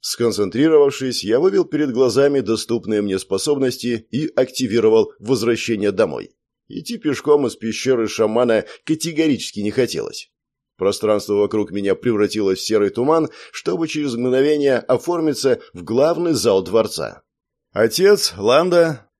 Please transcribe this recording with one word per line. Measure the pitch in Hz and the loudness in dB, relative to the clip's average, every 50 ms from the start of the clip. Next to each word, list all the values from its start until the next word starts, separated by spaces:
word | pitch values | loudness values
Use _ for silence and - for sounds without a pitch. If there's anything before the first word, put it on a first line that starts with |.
Сконцентрировавшись, | - - - - 120 117 104 90 104 98 87 113 143 160 160 151 143 139 135 - 135 131 120 - - | -8 -10 -6 -2 -2 -2 0 0 -2 -2 0 0 2 4 6 6 4 4 2 -2 -6 -6 -6 -6 -2
я | 98 110 127 | 0 0 2
вывел | 160 190 196 196 170 | 2 2 2 2 0
перед | - - 147 151 139 117 | 0 -2 -4 -2 -2 0
глазами | 117 131 123 104 127 139 143 143 135 | 2 2 2 4 2 2 2 2 0
доступные | 110 101 113 107 - - 113 117 90 101 107 104 | 0 -2 -4 -4 -2 -4 -4 -4 -2 -2 -2 -2
мне | 104 101 95 95 | 0 0 -2 -4
способности | - _ 98 95 - - 147 139 135 127 - - - 123 120 110 - _ | -4 _ -6 -4 0 -2 0 0 0 -2 -2 -4 -4 -4 -4 -4 -6 _
и | - 127 156 - - | -6 -4 -4 -2 0
активировал | - 135 131 - - 131 113 98 117 107 110 110 113 104 - - _ | 0 0 0 -2 -6 -4 -2 0 2 4 4 6 4 4 2 -2 _
возвращение | 101 107 135 117 101 113 117 110 - - 117 104 101 101 | -4 -2 -2 0 2 0 -2 -2 -2 -4 -4 -2 0 -2
домой. | 98 95 113 90 71 58 50 - _ _ _ _ _ _ _ _ | 0 0 0 0 0 -8 -12 -14 _ _ _ _ _ _ _ _
Идти | - - 160 - 240 - | -14 -14 -10 -10 -12 -6
пешком | - 151 139 - - - 147 147 139 117 | -4 -4 -4 -2 2 2 2 4 2 0
из | - | -4
пещеры | - - 113 107 - - 131 131 120 113 104 | -6 -8 -8 -8 -6 -2 0 0 0 0 -2
шамана | - - 110 107 110 117 123 120 113 110 95 - - - _ | 0 0 0 0 2 0 2 2 2 0 0 -4 -14 -20 _
категорически | - 160 156 - 165 165 147 165 160 139 110 - - - 104 | -4 -4 -4 -4 -8 -2 0 0 0 0 -2 -4 -10 -10 -6
не | 101 104 | -6 -4
хотелось. | 104 - 123 - - 73 55 50 - - - _ _ _ _ _ _ _ _ _ _ _ | 0 0 -2 -2 -2 -6 -8 -8 -10 -14 -18 _ _ _ _ _ _ _ _ _ _ _
Пространство | 92 98 101 - - 107 107 104 101 - 104 | -2 -2 -2 0 0 0 0 0 0 -2 0
вокруг | 101 104 98 110 110 104 - | 0 0 0 0 -2 -4 -4
меня | 90 101 98 98 95 | -6 -6 -2 -2 -2
превратилось | - - 123 117 104 104 98 - 107 104 98 95 92 | -2 -2 -2 0 0 0 0 0 -2 0 0 0 -2
в | - | -2
серый | - 107 107 104 98 | -2 0 2 2 0
туман, | - - 120 139 160 165 160 143 - - - - | 0 -2 0 2 2 2 0 -2 -6 -14 -20 -18
чтобы | _ - - - 180 180 165 151 | _ -10 -6 -4 -4 -4 -4 -4
через | - 151 147 143 117 | -4 -6 -4 -4 -4
мгновение | 117 120 127 123 131 135 147 151 147 143 139 131 120 | -4 -2 0 0 2 2 2 2 2 2 0 0 0
оформиться | - - 127 127 - 160 175 170 160 156 143 - - 139 123 - - - | 0 -2 -2 -2 0 -2 -2 0 0 -2 -2 0 2 0 0 0 -2 -16
в | _ 90 87 | _ -16 -8
главный | - 110 123 139 160 170 165 175 170 160 | -2 2 2 4 2 2 0 0 0 0
зал | 120 104 117 101 95 | 2 2 4 2 2
дворца. | 92 90 95 113 117 - - - 73 53 50 - _ _ _ _ _ _ _ _ _ _ | 2 2 0 0 0 0 -4 -8 -8 -10 -10 -16 _ _ _ _ _ _ _ _ _ _
"Отец, | _ - 110 113 - - 185 202 208 180 123 - 110 107 | _ 0 0 2 2 2 4 4 4 4 2 -4 -6 -2
Ланда!" | 98 107 123 147 170 185 175 175 170 165 151 123 _ _ _ _ | 0 2 4 4 4 4 4 4 4 2 0 -6 _ _ _ _